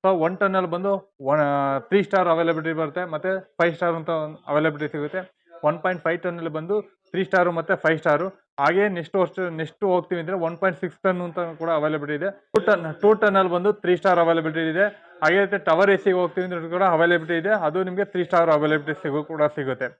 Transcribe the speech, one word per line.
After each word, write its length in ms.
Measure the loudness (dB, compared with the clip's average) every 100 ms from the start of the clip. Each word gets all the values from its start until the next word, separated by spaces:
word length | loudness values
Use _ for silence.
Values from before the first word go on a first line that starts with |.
So 60 | 0 0
ಒನ್ 140 | 0 0
ಟನ್ 160 | -2 0
ಅಲ್ಲಿ 120 | -2
ಬಂದು 460 | -4 -2 -4 -6 _
ಒನ್, 200 | -2 0
ಆ, 380 | 0 0 -2 -4
ತ್ರೀ 240 | 0 0
ಸ್ಟಾರ್ 260 | 2 0 2
ಅವೈಲಬಿಲಿಟಿ 440 | 2 2 0 -4
ಬರುತ್ತೆ, 300 | -4 -4 -6
ಮತ್ತೆ 260 | -8 -6 -6 -6
ಫೈವ್ 340 | -10 _ -2
ಸ್ಟಾರ್ 200 | 0 -4
ಅಂತ 160 | -2 -4 -6 -6 -12 -2
ಅವೈಲಬಿಲಿಟಿ 420 | 0 0 -2 -8
ಸಿಗುತ್ತೆ. 280 | -6 -6 -8 -12 _ _ -2
ಒನ್ 140 | -2 0
ಪಾಯಿಂಟ್ 200 | -4 -4
ಫೈವ್ 180 | -4 -4
ಟನ್ 160 | -6 -8
ಅಲ್ಲಿ 140 | -8
ಬಂದು 260 | -8 -4 -6
ತ್ರೀ 420 | -6 _ _ -6
ಸ್ಟಾರ್ 260 | 0 2 2 0
ಮತ್ತೆ 180 | -2 0
ಫೈವ್ 220 | 0 0
ಸ್ಟಾರ್. 260 | 2 0 0 -8 _ -2
ಹಾಗೆ 280 | 2 2 0
ನೆಕ್ಸ್ಟ್ 280 | -2 -4 -2
ವರ್ಷ, 220 | -2 -2
ನೆಕ್ಸ್ಟ್ 460 | -6 -6 -8 _
ಹೋಗ್ತೀವಿ 360 | 0 0 0 -6
ಅಂದ್ರೆ 160 | -4 -4
ಒನ್ 220 | -4 -2
ಪಾಯಿಂಟ್ 220 | -4 -2
ಸಿಕ್ಸ್ 180 | -8 -4
ಟನ್ 160 | -2 -2
ಅಂತ 180 | -4 -6
ಕೂಡ 320 | -8 -6 -2
ಅವೈಲಬಿಲಿಟಿ 540 | 0 0 -2 -4 -4
ಇದೆ. 60 | -6
ಟೂ 300 | -8 _ -2 2
ಟನ್, 180 | 0 0 0
ಟೂ 120 | 2
ಟನ್ 220 | 4 4 4
ಅಲ್ಲಿ 160 | 2
ಬಂದು 200 | 2 0
ತ್ರೀ 240 | 0 0 2
ಸ್ಟಾರ್ 220 | 4 4
ಅವೈಲಬಿಲಿಟಿ 520 | 4 2 0 -2 -2
ಇದೆ. 160 | 0 0 -2 -20 -2
ಹಾಗೆ 360 | 2 2 2 0
ಟವರ್ 320 | 2 4 4
ಎ 60 | 4
ಸಿಗೆ 220 | 2 2
ಹೋಗ್ತೀವಿ 220 | 0 -2
ಅಂದ್ರೆ 260 | -4 -6 -6
ಕೂಡ 120 | 0
ಅವೈಲಬಿಲಿಟಿ 560 | 2 4 4 2 0 -2
ಇದೆ, 100 | 0 0 0
ಅದು 180 | -2
ನಿಮ್ಗೆ 200 | -4 -4
ತ್ರೀ 200 | -4 -4
ಸ್ಟಾರ್ 260 | 2 2 4
ಅವೈಲಬಿಲಿಟಿ 520 | 4 2 0 -2 -6
ಸಿಗು-, 220 | -4 -4
ಕೂಡ 180 | -4 -2
ಸಿಗುತ್ತೆ. 460 | -2 0 -6 -4 -6